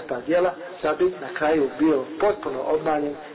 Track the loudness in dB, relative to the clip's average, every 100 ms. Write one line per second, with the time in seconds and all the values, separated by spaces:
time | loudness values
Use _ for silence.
0 | -6 -6 0 2 2 -2 -10 -4 -2 2
1 | 2 0 -8 -2 2 4 2 2 4 4
2 | 0 0 0 2 -4 -4 0 0 0 0
3 | -2 -6 -12